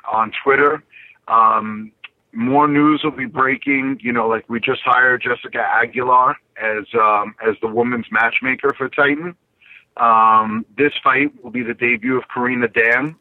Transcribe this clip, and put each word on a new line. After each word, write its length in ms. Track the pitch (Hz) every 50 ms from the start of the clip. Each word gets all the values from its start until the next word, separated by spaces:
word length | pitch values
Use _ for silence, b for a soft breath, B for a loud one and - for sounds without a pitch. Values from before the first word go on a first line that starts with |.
| - 110
on 220 | 110 110 110 107 110 -
Twitter. 400 | - 139 135 139 143 147 151 151 - _ B B B B B B B -
Um, 640 | 113 113 113 110 110 110 107 107 107 107 107 107 _ _ - - _ _ _ _
more 340 | - 113 117 123 135 143 147
news 340 | 147 143 147 147 151 151 143 -
will 80 | 151
be 140 | 131 127 131
breaking. 760 | 113 - 131 135 131 135 127 - 139 139 135 131 135 135 110
You 100 | 107 120
know, 140 | 123 120 110
like, 180 | 113 113 110 - -
we 120 | 117 117
just 220 | - 131 127 - -
hired 380 | 131 123 123 127 127 127 120
Jessica 380 | 123 123 120 - - 120 117 123
Aguilar 760 | 113 90 98 110 120 120 117 123 123 123 127 127 127 135 143 - _ _ - -
as, 240 | 110 110 107 107 98 - -
um, 400 | 113 110 107 107 104 104 107 104 - 110
as 80 | 113 104 -
the 60 | - 113
women's 380 | 110 117 120 123 123 117 113 -
matchmaker 640 | 110 107 113 113 117 - 123 131 131 127 - 139 139
for 120 | - 131 127
Titan. 480 | - - 143 143 147 147 165 180 175 _ _ _ _ b b b b b b b -
Um, 720 | - 120 117 113 113 110 110 110 110 110 110 107 113 110 _ _
this 160 | - 143 147 - -
fight 300 | - 139 131 135 143 147 - - -
will 80 | 120
be 100 | 110 127
the 120 | 120 110 117
debut 420 | 107 120 120 120 110 107 127 131
of 80 | 123 113 -
Karina 400 | - 123 123 123 127 123 120 110
Dan 460 | - 117 113 117 120 127 139 156 160 _